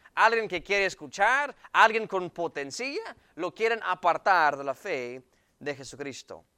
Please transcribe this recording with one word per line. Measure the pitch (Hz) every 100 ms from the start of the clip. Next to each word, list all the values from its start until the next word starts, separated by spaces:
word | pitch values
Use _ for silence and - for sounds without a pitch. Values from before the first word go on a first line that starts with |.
| - -
alguien | 214 226 208
que | 170
quiere | 165 202 190
escuchar, | - 147 185 208 269 285 - -
alguien | 175 220 220 214
con | 190 175
potencia, | - 165 147 139 131 262 339 440 254 _ -
lo | 175
quieren | - 226 226
apartar | 180 180 175 156 214 180 151 139
de |
la | 139
fe | 127 202 143 120 127 - _ _ -
de | 139 135
Jesucristo. | 127 127 139 127 - 82 _